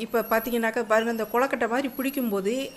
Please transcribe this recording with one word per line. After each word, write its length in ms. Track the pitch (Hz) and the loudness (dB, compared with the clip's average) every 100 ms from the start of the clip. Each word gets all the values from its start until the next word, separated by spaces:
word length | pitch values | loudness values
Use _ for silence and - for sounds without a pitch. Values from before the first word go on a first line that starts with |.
| 220 | -2
இப்போ 160 | 233 214 | 0 2
பார்த்தீங்கன்னாக்கா 540 | 226 226 233 226 240 220 | 0 0 0 0 0 2
பாருங்க, 240 | 220 226 226 | 2 2 -2
இந்த 100 | 214 | 0
கொழக்கட்டை 360 | 240 269 247 233 247 | 2 2 2 0 0
மாதிரி 140 | 277 - | -2 -2
பிடிக்கும்போது 560 | 262 269 233 202 196 262 269 | -2 0 0 0 0 -2 -4